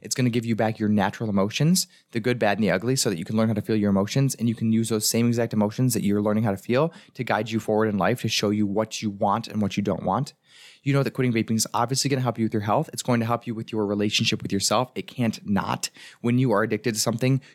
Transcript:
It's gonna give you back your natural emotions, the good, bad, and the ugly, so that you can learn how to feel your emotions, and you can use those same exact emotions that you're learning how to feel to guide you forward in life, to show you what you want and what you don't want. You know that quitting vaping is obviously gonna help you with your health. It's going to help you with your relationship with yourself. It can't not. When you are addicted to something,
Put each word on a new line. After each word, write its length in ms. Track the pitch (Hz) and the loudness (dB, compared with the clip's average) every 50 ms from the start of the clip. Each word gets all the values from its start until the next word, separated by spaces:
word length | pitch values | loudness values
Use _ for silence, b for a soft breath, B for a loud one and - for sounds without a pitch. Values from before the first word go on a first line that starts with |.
It's 120 | B 107 - | B -6 -2
gonna 140 | - 127 123 | 0 0 0
give 160 | 113 123 113 | 0 0 0
you 100 | 117 110 | 0 0
back 240 | 104 113 110 104 - | 0 0 0 0 0
your 120 | 107 104 | 0 2
natural 400 | 104 104 95 104 - - 117 110 | 4 4 2 2 0 -4 -4 -2
emotions, 560 | 98 98 95 110 - - 147 165 185 185 - - b b b b | 0 0 0 0 0 2 2 4 2 2 0 -4 b b b b
the 100 | - 117 | -6 -2
good, 180 | 107 123 123 117 | 0 0 0 2
bad, 200 | 113 104 101 98 | 2 0 2 2
and 60 | 107 | 2
the 60 | 92 | 2
ugly, 240 | 87 95 110 123 135 | 2 2 0 0 0
so 120 | 131 - 120 | 0 0 -2
that 100 | 95 80 | -2 -4
you 60 | - | -4
can 140 | - 110 110 | -2 0 0
learn 100 | 113 113 | 2 2
how 60 | 110 | 0
to 80 | 107 | -2
feel 140 | - - 110 | -2 0 0
your 120 | 107 101 101 | 2 2 2
emotions, 460 | 98 95 101 107 - 135 139 131 - | 2 2 2 2 0 0 0 0 0
and 120 | - 110 | 0 -2
you 80 | 120 110 | -2 0
can 160 | - 113 113 | 0 0 2
use 200 | 110 113 113 110 | 2 2 2 0
those 180 | 113 107 104 - | 0 -2 0 0
same 200 | - 113 117 120 | 2 2 2 2
exact 260 | 117 120 117 110 110 | 2 2 0 0 2
emotions 400 | 107 104 104 - - 131 127 117 | 0 0 0 2 0 0 2 2
that 80 | 104 | 2
you're 180 | 90 101 101 104 | 2 2 2 2
learning 240 | 104 107 104 110 117 | 2 2 2 2 2
how 60 | 107 | 0
to 80 | 98 95 | -2 -2
feel 340 | - - 117 131 160 170 - B B B B | -2 0 0 2 0 0 -2 B B B B
to 100 | - 123 | -8 -4
guide 260 | 113 107 107 110 107 | -2 -2 -2 -2 -2
you 80 | 110 107 | -4 -4
forward 300 | - - 107 107 110 110 | -2 0 0 2 2 0
in 80 | 104 | 0
life, 240 | 98 85 98 123 - | 0 2 0 0 0
to 80 | - 113 | -2 -4
show 220 | - - 107 104 | -2 0 0 0
you 160 | 104 107 104 | 2 0 0
what 340 | 101 98 107 110 - - - | 0 0 -2 -2 -4 -4 -6
you 80 | 117 107 | -6 -6
want 400 | 101 98 107 101 101 113 110 - | -4 -2 0 0 0 -2 -4 -4
and 140 | - 107 | -4 -2
what 160 | 104 95 - - | -2 -2 0 -2
you 40 | |
don't 200 | 101 101 85 - | -2 -2 -2 -2
want. 320 | - 92 95 120 147 - - _ B B B B B B B B | -2 -2 -2 -2 -2 -4 -8 _ B B B B B B B B
You 100 | B 143 139 | B -2 0
know 80 | 139 | 0
that 80 | 135 117 | 0 0
quitting 220 | - - 131 127 | -2 0 0 0
vaping 240 | 113 113 107 - 113 | 2 0 0 0 0
is 100 | 110 - - - | -2 -2 -2 -2
obviously 340 | 110 120 120 135 131 - 135 | -2 -2 0 0 -2 -2 0
gonna 140 | 139 127 | 0 0
help 160 | 127 120 110 113 | 0 -2 -2 -2
you 60 | 113 | -2
with 80 | 107 | -2
your 100 | - 107 | -2 -2
health. 260 | 101 104 104 135 160 - | 0 0 0 0 0 -2
It's 100 | - - | -6 -6
going 180 | - 131 120 117 | -2 0 0 0
to 60 | 113 | 0
help 200 | 113 120 117 - | 0 -2 -2 -4
you 80 | 120 110 | -6 -8
with 180 | 110 113 - | -8 -8 -6
your 120 | 110 110 104 | -2 -2 0
relationship 580 | 101 104 104 104 104 - - 113 - 107 - | 0 0 0 0 0 0 0 0 0 0 -2
with 100 | - 85 | -2 -2
yourself. 380 | 98 98 - - 104 117 131 - - | -2 0 0 2 2 2 0 0 -4
It 120 | 101 - | -10 -10
can't 320 | - - 123 120 110 - - - | -8 -4 -2 -2 -2 -2 -2 -4
not. 440 | - 101 92 - 113 123 - - - - B B B B B | -2 -2 0 0 0 -2 -4 -4 -8 -12 B B B B B
When 180 | B 120 120 127 | B 0 2 2
you 140 | 131 123 | 2 2
are 100 | 104 101 | 2 2
addicted 320 | 110 107 107 104 - 123 110 | 2 0 0 -2 -2 -2 -2
to 60 | 104 | 0
something, 400 | - 120 113 113 127 131 135 131 B B | 0 -2 0 0 2 2 2 2 B B